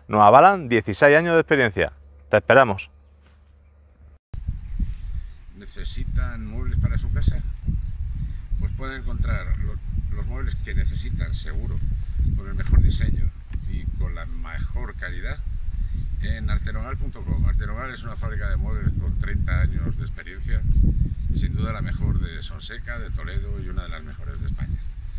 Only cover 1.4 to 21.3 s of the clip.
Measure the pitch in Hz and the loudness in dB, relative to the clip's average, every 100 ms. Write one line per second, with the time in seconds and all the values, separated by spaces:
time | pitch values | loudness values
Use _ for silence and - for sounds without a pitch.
1.4 | - 147 117 92 73 - - - - 107 | 4 2 2 2 -2 -4 -20 -20 2 4
2.4 | - 127 120 95 - - _ _ _ _ | 8 8 6 2 -10 -20 _ _ _ _
3.4 | _ - _ _ _ _ - - _ - | _ -20 _ _ _ _ -20 -20 _ -8
4.4 | - - - - - - - - - - | -8 -8 -6 -4 -4 -4 -6 -8 -8 -14
5.4 | - 98 104 - - - - 127 123 117 | -20 -18 -14 -8 -6 -4 -2 -2 -2 -4
6.4 | 107 - - - - - - - - - | -8 -6 -2 0 0 0 -2 2 2 2
7.4 | - - - - - - - - - - | -2 -4 -2 -2 -2 -4 -4 -4 -6 -8
8.4 | - - - - 135 135 - - - - | -4 -2 -2 -4 -6 -6 -2 0 0 0
9.4 | - - - - - - - - - - | 0 0 0 -4 -4 -2 -2 -2 -4 -4
10.4 | - - - - - - - - - - | -4 -4 -2 0 0 0 -2 -2 -2 -4
11.4 | - - - - - - - - - - | -4 -4 -2 -2 -2 -2 -2 0 0 0
12.4 | - - - - - - - - - - | -2 -4 4 8 8 6 2 4 2 0
13.4 | - - - - - - - - 80 82 | -6 -6 -4 -4 -4 -2 -2 -4 -6 -6
14.4 | 82 80 - - - - 90 87 110 143 | -6 -6 -4 -4 -6 -8 -8 -6 -6 -6
15.4 | - - - - - - - - - - | -4 -4 -4 -2 -2 -2 -2 -2 -2 -2
16.4 | 95 - 113 - 127 131 - - - - | 0 0 -2 -4 -4 -4 -4 -4 -2 2
17.4 | - - 110 113 131 117 113 107 - 101 | 2 2 0 -4 -6 -8 -8 -6 -4 -2
18.4 | 101 - - - 127 - - - - 107 | -2 0 0 0 0 0 0 -2 0 0
19.4 | 107 - - - - - - - 87 95 | 0 2 2 0 -2 -2 -4 -8 -10 -8
20.4 | - - - - - - - - - | -2 2 4 6 6 4 0 -2 -2